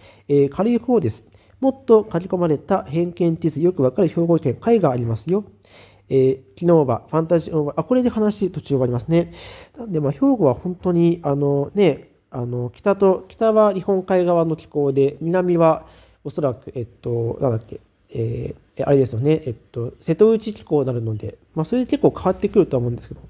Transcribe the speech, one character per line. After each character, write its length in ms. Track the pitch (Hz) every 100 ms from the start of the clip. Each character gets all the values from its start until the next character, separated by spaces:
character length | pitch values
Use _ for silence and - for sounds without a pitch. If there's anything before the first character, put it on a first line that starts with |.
| - _ -
え 180 | 143 139
ー、 40 |
軽 200 | 139 214
い 80 | 240
方 200 | - 240
で 100 | 117
す。 140 | - _ _ _ _
も 80 | 262
っ 160 | 262 -
と 200 | 220 208
書 80 | 170
き 60 | 185
込 120 | 185
ま 100 | 175
れ 80 | 139
た 260 | - 196
偏 300 | - 156 175
見 240 | 170 170 165
地 120 | 165
図、 120 | 139
よ 100 | 170
く 100 | 185
わ 100 | 127
か 80 | 165
る 80 | 175
兵 180 | - 170
庫 100 | 165
県、 180 | 139 113
貝 220 | - 233
が 100 | 160
あ 40 | 123
り 80 | 117
ま 100 | 110
す 160 | -
よ。 140 | 190 202 _ _ - - _ _
え 60 | 135
ー、 440 | 131 135 _ -
昨 60 | 175
日 240 | 165 131
は 140 | 113 -
フ 60 | 156
ァ 60 |
ン 60 | 160
タ 120 | 175
ジ 120 | -
ー 60 | 160
オ 40 |
ー 40 | 147
バ 60 |
ー、 60 | -
あ、 40 | 156
こ 100 | 254
れ 80 |
で 60 | 247
話 420 | 226 214 208 185
途 80 | 156
中 80 | -
終 100 | 139
わ 80 | 127
り 40 |
ま 80 | 120
す 80 | 135
ね。 240 | 165 170 - - - - -
な 80 | 233
ん 60 |
で、 80 | 160
ま 80 | 139
あ、 20 |
兵 80 | 143
庫 240 | 277 247
は 120 | 151 120
本 200 | 175 180
当 160 | 185
に、 300 | 175 170 170
あ 100 | 147 143
の 360 | 143 143 143
ね、 360 | 202 185 131 - _ _
あ 140 | 135 123
の、 260 | 123 120
北 240 | - 208 196
と、 280 | 196 185 -
北 240 | - 220
は 200 | 214 214
日 80 | 190
本 220 | 180 190
海 220 | 185 185 175
側 180 | 175
の 120 | 165 156
気 100 | -
候 240 | 151 143
で、 260 | 135 135 143
南 360 | 165 180 180 170
は 280 | 165 156 - - _ _
お 60 | 147
そ 120 | -
ら 120 | 143
く、 180 | 113 - 127
え 60 |
っ 40 | 110
と、 520 | _ 127 117 117 -
な 80 | 127
ん 20 |
だ 60 | 113
っ 40 | -
け、 140 | - _ _ _
え 420 | - 113 120 127 -
ー、 240 | _ -
え、 20 |
あ 80 | 139
れ 60 | 139
で 80 | 123
す 80 |
よ 60 | 113
ね、 240 | 143 156 131
え 40 |
っ 40 | 113 _
と、 220 | - 120 -
瀬 160 | - 165
戸 160 | 220
内 220 | 220 220
気 100 | 208
候 180 | - 151
に 60 | 131
な 60 |
る 80 | 120
の 140 | 113 107
で、 220 | 110 - _ 165
ま 80 |
あ、 20 | 156
そ 100 | 247
れ 60 |
で 60 | 247
結 140 | 294
構 100 | 143
変 120 | - 185
わ 60 |
っ 40 | 185
て 120 | 202
く 120 | 214
る 80 | 160
と 100 | 131
は 20 |
思 100 | 120
う 20 |
ん 40 | 120
で 80 |
す 60 | -
け 60 |
ど、 60 | -